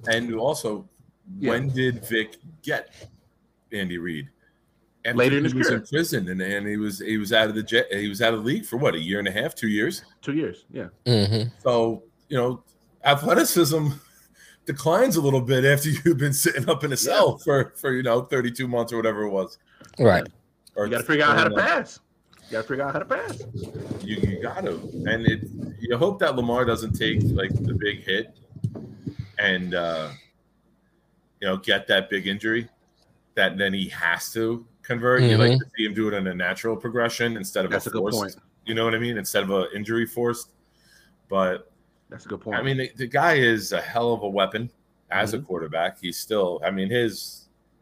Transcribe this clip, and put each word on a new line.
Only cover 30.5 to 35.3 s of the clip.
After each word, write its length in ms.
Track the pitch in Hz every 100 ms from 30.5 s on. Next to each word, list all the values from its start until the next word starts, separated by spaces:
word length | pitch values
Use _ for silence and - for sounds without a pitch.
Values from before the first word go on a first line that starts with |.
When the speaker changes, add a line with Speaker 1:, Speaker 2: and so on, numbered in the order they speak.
| _ _ _ _ _ _ _ _ _
Speaker 1:
you 60 | 98
know, 100 | 95
get 300 | 95 98 -
that 220 | 101 95
big 180 | 98 92
injury 400 | 98 110 117 113 _ _ _ _ _ _ -
that 220 | 95 95
then 160 | 98
he 140 | 98 95
has 420 | - 82 85 -
to 320 | 113 113 117 - _
convert. 400 | - 117 123 127
You 140 | 123